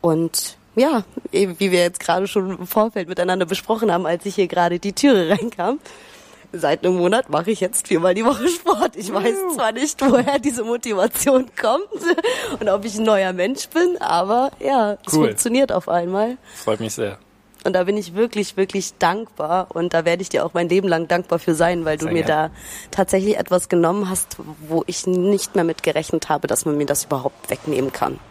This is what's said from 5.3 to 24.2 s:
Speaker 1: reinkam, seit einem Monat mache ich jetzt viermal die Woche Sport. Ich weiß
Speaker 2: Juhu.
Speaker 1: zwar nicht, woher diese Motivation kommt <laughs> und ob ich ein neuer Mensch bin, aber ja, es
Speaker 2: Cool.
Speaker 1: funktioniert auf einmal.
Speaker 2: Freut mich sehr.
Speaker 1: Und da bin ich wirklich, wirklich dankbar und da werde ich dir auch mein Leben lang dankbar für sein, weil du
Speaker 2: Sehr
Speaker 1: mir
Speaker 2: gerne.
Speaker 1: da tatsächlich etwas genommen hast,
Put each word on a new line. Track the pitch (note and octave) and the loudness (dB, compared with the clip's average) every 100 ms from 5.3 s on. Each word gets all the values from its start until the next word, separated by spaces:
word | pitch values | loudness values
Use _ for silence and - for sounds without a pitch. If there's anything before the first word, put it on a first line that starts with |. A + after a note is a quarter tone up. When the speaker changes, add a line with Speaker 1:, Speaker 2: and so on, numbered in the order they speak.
| F#3+ | 0
Speaker 1:
reinkam, | A3+ - F3+ C#4 - - - - - - - | 0 -4 -4 -4 -8 -20 -20 -20 -20 -20 -16
seit | F3 D#3+ D3 F3+ | -2 0 2 2
einem | F#3 | 2
Monat | F3 A3 - | 2 2 0
mache | D3 E3+ | -2 0
ich | G#3+ | -2
jetzt | F#3 - - | -2 -4 0
viermal | E3+ F3+ | 2 2
die | F#3 | 2
Woche | A3+ A#3+ C4+ | 2 2 -2
Sport. | E4+ - F4 F4+ - | -2 0 0 0 -2
Ich | F3+ | -4
weiß | G3+ - G4 | -2 0 -2
Speaker 2:
Juhu. | F#4+ D4 | -4 -2
Speaker 1:
zwar | A3+ | -2
nicht, | A3+ D4 - | 0 -4 0
woher | C#4 B3 B3 C#4 | 2 4 2 0
diese | C4+ A#3+ | -2 -4
Motivation | A3+ A#3+ A#3+ G3+ G#3+ - - C4 B3+ - | -4 -4 -2 0 0 2 4 4 2 -2
kommt | A3 C4+ G#4 G#4+ E4+ E4+ | 0 0 -2 -4 0 2
<laughs> | A4 B4+ A#4 C#4 | 0 -2 -6 -2
und | G#3+ | 0
ob | G3 A3 | 0 0
ich | G#3 | -2
ein | |
neuer | A3 G#3 F#3+ | 2 4 2
Mensch | F#3 F#3 C4+ - | 0 -2 -2 -4
bin, | D#4 F4+ F4 | 2 2 0
aber | - E3+ F#3+ A#3 C4+ - | 0 0 2 2 0 -2
ja, | C#4 C4+ G#3+ G3+ - | 0 2 2 -2 -2
es | |
Speaker 2:
Cool. | - - | 2 2
Speaker 1:
funktioniert | - A#3+ B3 C4+ | 2 0 2 2
auf | F3+ - | 0 0
einmal. | F3 F3 F#3+ A3 B3+ - - | -2 0 0 -2 -4 -14 -8
Speaker 2:
Freut | - A2 | -4 -2
mich | A2 | -4
sehr. | - G#2+ G2 _ _ _ _ | -4 -6 -6 _ _ _ _
Speaker 1:
Und | - | -2
da | F#3 | 0
bin | F3+ G#3 | 0 -2
ich | F3 F3 | -4 -2
wirklich, | A#3 G#3+ G3 - | -2 0 -4 -2
wirklich | G3 G3 F#3 - | -2 -2 -6 -2
dankbar | F3 F#3+ A3+ - D#3 F3+ F3+ | 0 0 -8 -8 -2 -2 -2
und | E3 F3 | -4 -2
da | E3 | 0
werde | E3 F3 | 0 -2
ich | F#3+ | -2
dir | - | -2
auch | E3 E3+ | -2 -2
mein | F3 | 2
Leben | F3+ G3 | 2 2
lang | E3 E3 | 0 2
dankbar | F3 E3+ E3+ | -2 0 -2
für | - | 0
sein, | D#3 E3+ F3 D#3+ | 2 2 2 -2
weil | D3+ | -2
du | D#3 | -2
Speaker 2:
Sehr | |
Speaker 1:
mir | E3+ | 0
Speaker 2:
gerne. | D#3+ D#3 D#3+ | 2 0 0
Speaker 1:
da | - - - - | -4 -18 -18 -10
tatsächlich | - F#3+ F#3+ G3 G#3 | -2 2 2 2 0
etwas | - F3+ - | 0 0 2
genommen | F3 E3 G3 F#3+ | 2 2 2 -2
hast, | F#3 | -4